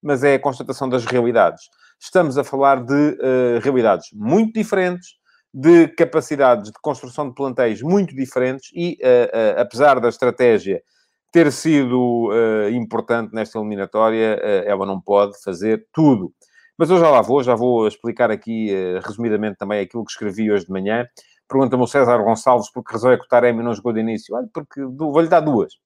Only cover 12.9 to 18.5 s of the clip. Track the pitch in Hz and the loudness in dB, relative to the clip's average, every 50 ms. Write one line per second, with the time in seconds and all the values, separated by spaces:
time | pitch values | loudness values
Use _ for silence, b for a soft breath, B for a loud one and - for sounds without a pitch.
12.9 | 113 117 113 - 120 117 113 107 107 110 107 104 - 113 107 107 107 98 98 95 | -6 -6 -4 -2 -4 -4 -4 -6 -6 -8 -8 -6 -6 -8 -8 -6 -6 -6 -8 -4
13.9 | _ 107 110 113 110 113 110 110 107 - - 107 104 95 92 104 101 95 98 98 | _ 0 0 2 2 0 0 0 0 -2 -2 -2 -2 -2 0 -2 -2 -2 -2 -4
14.9 | 95 95 90 - 101 101 101 101 101 - - 101 92 85 95 110 110 110 110 _ | -6 -8 -4 0 2 2 2 0 -4 -10 -10 -10 -8 -6 -2 -2 -2 -2 -4 _
15.9 | _ - 160 147 131 104 92 85 _ _ b b b b b b b _ 165 151 | _ 2 4 4 4 2 0 -8 _ _ b b b b b b b _ 0 2
16.9 | 185 180 170 160 147 - 104 95 123 143 131 120 123 107 117 127 123 117 110 107 | 4 4 6 6 6 4 4 2 0 0 2 0 0 0 0 0 0 2 0 -2
17.9 | 104 _ _ 117 113 - 123 113 107 101 _ - | -2 _ _ -10 -4 -2 0 0 0 -4 _ -8